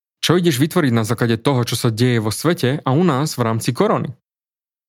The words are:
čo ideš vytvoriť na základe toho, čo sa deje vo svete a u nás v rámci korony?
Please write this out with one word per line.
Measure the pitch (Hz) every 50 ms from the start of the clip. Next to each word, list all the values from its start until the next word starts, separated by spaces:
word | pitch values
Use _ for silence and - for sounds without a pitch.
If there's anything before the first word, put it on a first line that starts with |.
| _ _ _ _
čo | - - 156 185
ideš | 170 175 143 120
vytvoriť | 151 143 - 180 156 131 117
na | 117 110
základe | 101 156 - 123 117 113 110
toho, | - 143 143 123 117
čo | - -
sa | - - 123
deje | 110 107 123 127 120 117
vo | 107 110
svete | 107 - - 156 175 180 - 123 139 160 -
a | 131 127
u | 156
nás | 185 175 139 127 151 156 -
v | -
rámci | 120 113 113 113 - - 120
korony? | - 190 220 196 127 - - - - _ _ _ _ _ _ _ _ _ _ _ _ _